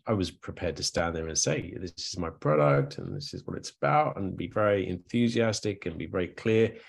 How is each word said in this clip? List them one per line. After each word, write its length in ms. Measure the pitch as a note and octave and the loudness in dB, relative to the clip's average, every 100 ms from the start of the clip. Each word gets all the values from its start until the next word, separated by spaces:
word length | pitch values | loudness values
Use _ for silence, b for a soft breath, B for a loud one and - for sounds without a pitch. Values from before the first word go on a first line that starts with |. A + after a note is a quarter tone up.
| - | -2
I 60 | |
was 180 | G#2 E2+ | 0 0
prepared 440 | - - - E2+ D2 | -4 -14 -6 -4 -4
to 60 | |
stand 320 | - F2 E2+ E2 | -2 0 -2 -2
there 120 | D#2+ | -4
and 100 | D#2 | 0
say, 380 | - D#2 F2 - | 0 0 -4 -8
"This 140 | F2+ - | -10 -8
is 220 | - F2 | -8 -4
my 140 | E2 | -6
product, 680 | - C#3+ D2+ D2 C#2+ C#2 - | -2 2 4 6 4 2 -6
and 180 | G1+ - | -8 -8
this 200 | - - | -8 -10
is 100 | - | -8
what 120 | - | -8
it's 120 | - | -10
about," 480 | - C#3 D3+ D3+ - | -2 2 4 2 -2
and 180 | F#2+ F2 | -4 -4
be 120 | F2+ | -4
very 420 | A2 G#2 G2+ F#2 | 2 4 4 0
enthusiastic 960 | F2+ - A#2+ A#2+ A#2 A2+ G#2+ G#2+ G2 F2 | -6 -2 2 2 2 2 0 -4 -4 -6
and 100 | D#2+ | -6
be 120 | D#2+ | -4
very 220 | F#2 F2 | -2 -2
clear, 440 | - A2+ A2 A2 B | -2 2 4 4 B